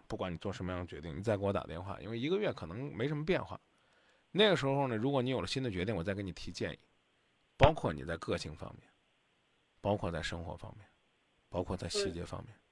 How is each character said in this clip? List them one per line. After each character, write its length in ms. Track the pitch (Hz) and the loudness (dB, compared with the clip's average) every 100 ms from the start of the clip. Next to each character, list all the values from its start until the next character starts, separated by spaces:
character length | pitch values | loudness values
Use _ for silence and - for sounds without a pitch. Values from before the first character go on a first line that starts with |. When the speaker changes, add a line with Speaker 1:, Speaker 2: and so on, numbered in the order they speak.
| - | -8
Speaker 1:
不 80 | 110 | -4
管 160 | 92 | -4
你 60 | 82 | -2
做 160 | 101 | -4
什 100 | - | -4
么 80 | 90 | -2
样 80 | 90 | -2
的 80 | 87 | -4
决 140 | 80 | -8
定， 120 | 82 | -8
你 80 | 76 | -4
再 140 | 107 101 | 0 2
给 80 | |
我 80 | 101 | 2
打 140 | 98 - | 0 -2
电 180 | 80 | -6
话， 160 | 95 - | -8 -8
因 100 | 98 | -6
为 80 | 117 | -4
一 120 | 143 | 0
个 80 | 196 | 0
月 160 | 190 | 0
可 120 | - 80 | -2 -6
能 300 | 104 139 80 | -6 -6 -2
没 100 | 139 | -2
什 120 | 147 | 0
么 80 | 160 | 2
变 180 | 165 | 0
化。 160 | - - _ _ _ _ _ _ _ | 0 -10 _ _ _ _ _ _ _
那 180 | 170 214 | 6 6
个 60 | 160 | 6
时 100 | 139 | 4
候 220 | 139 135 | 2 2
呢， 80 | 110 | 2
如 160 | 131 | 4
果 100 | 139 | 4
你 80 | 123 | 2
有 120 | 123 | 0
了 60 | 87 | 0
新 140 | 135 | -2
的 80 | 131 | 0
决 140 | 90 | 0
定， 100 | 98 | 0
我 80 | 95 | 0
再 120 | 87 | 0
给 100 | 98 | -2
你 80 | 98 | -2
提 180 | - - | -6 -8
建 220 | 87 95 | -4 -4
议， 80 | - _ _ _ _ _ _ _ - | -4 _ _ _ _ _ _ _ 6
包 160 | - | 6
括 180 | 156 110 | 6 -2
你 140 | 76 67 | -2 -4
在 100 | 82 | -4
个 220 | - 87 | -2 -2
性 180 | 78 76 | -4 -10
方 180 | - - | -12 -14
面， 120 | - _ _ _ _ _ _ _ _ _ | -20 _ _ _ _ _ _ _ _ _
包 160 | 101 104 | 0 2
括 120 | 90 | 0
在 120 | 82 | -2
生 200 | 82 85 | -2 -4
活 140 | 85 98 | -6 -8
方 180 | 104 107 | -10 -16
面， 100 | - _ _ _ _ _ - | -20 _ _ _ _ _ -4
包 120 | 87 | -2
括 140 | 90 92 | 0 -2
在 140 | 87 | -2
细 240 | 208 202 | 0 0
节 100 | 85 | -2
方 180 | 85 90 - | -6 -8 -10
面。 100 | - | -18
Speaker 2:
嗯。 40 | _ | _